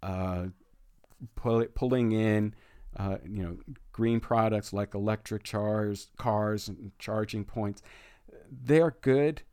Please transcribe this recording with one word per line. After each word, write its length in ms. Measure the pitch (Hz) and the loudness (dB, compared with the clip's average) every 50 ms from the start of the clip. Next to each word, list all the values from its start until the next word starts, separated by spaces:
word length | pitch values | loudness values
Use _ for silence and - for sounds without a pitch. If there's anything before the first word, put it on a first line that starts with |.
| - | -6
uh, 440 | 95 95 92 92 92 90 90 90 92 92 _ _ _ - _ - - _ _ _ _ - _ - 117 _ | -6 -4 -2 -2 -2 -2 -2 -4 -6 -8 _ _ _ -20 _ -20 -20 _ _ _ _ -20 _ -18 -14 _
pull-, 320 | - - 120 113 113 117 - - | -6 -2 2 2 2 2 0 -2
pulling 380 | - - 127 127 127 120 113 110 | -2 0 2 4 4 4 4 4
in, 420 | 110 110 110 107 107 107 107 107 - - - - - - - - - | 4 4 4 4 4 2 0 -2 -8 -20 -20 -20 -20 -16 -14 -8 -6
uh, 200 | 98 98 95 98 - | -4 -4 -4 -4 -6
you 180 | - 104 104 92 | -8 -6 -6 -6
know, 140 | 85 87 - - - 135 - - - - | -6 -8 -10 -12 -16 -16 -18 -18 -20 -4
green 260 | - 113 113 117 113 | 0 2 2 2 2
products 520 | - - 120 117 110 110 110 107 104 - - | 0 0 2 2 4 4 2 0 -2 -2 -4
like 220 | 101 104 98 - | -4 -4 -4 -4
electric 500 | 101 101 107 107 107 - - 107 107 - | -2 0 0 -2 -2 -4 -6 -8 -8 -8
chars-, 680 | - - 107 104 107 107 107 107 104 104 98 - - _ - | -4 -4 -2 0 0 0 0 0 -2 -4 -6 -8 -16 _ -6
cars 500 | - 120 110 104 107 104 107 104 - - | -2 0 2 2 2 2 0 -2 -4 -8
and 220 | 98 85 - 98 - _ | -12 -12 -12 -16 -16 _
charging 460 | - - 107 110 107 107 - 110 101 | -8 -4 -2 -2 -2 -2 -2 -6 -6
points, 380 | - - 113 107 104 101 - - - - - - - - _ _ - - - - - | -6 -4 -4 -4 -4 -4 -6 -14 -20 -20 -20 -20 -20 -20 _ _ -20 -20 -20 -20 -20
they're 460 | 139 127 127 123 143 156 165 165 - - | -18 -14 0 4 6 6 6 4 0 0
good 420 | - 135 131 135 143 151 160 - - - | 2 4 4 4 4 2 0 -2 -10 -18